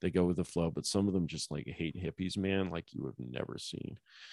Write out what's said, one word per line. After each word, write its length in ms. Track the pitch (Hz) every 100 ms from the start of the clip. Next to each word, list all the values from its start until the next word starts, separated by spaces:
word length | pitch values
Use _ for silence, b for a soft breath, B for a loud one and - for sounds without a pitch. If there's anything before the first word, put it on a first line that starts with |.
they 80 | 92
go 140 | 92 87
with 120 | 87
the 60 |
flow, 280 | 87 85 82
but 140 | 71 -
some 220 | 101 101
of 60 |
them 140 | 92 80
just, 240 | 80 -
like, 160 | 76 69
hate 280 | 69 82 73
hippies, 420 | 82 - 92 101
man, 320 | 95 98 92
like 240 | 85 -
you 120 | - 67
have 100 | 55
never 380 | 62 62 - -
seen. 400 | - - - - _ b b